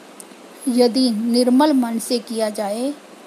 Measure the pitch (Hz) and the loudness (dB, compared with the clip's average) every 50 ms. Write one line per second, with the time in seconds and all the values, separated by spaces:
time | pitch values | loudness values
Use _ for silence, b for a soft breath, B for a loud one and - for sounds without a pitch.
0 | - - - - - - - - - - - - - 269 233 247 240 240 208 262 | -20 -20 -20 -20 -20 -20 -20 -20 -20 -20 -20 -8 -4 -2 2 2 2 2 2 2
1 | 262 247 220 208 226 240 233 247 247 247 247 262 294 311 294 262 240 233 226 226 | 0 2 0 0 -2 0 2 2 2 4 4 4 4 4 4 2 0 0 -4 -6
2 | - - 254 233 - - 226 220 220 214 208 214 214 196 208 233 247 277 294 - | -4 -4 -4 -4 -4 -6 -6 -4 -4 -4 -4 -6 -6 -6 -6 -4 -6 -6 -6 -8
3 | - - - - - | -16 -20 -20 -20 -20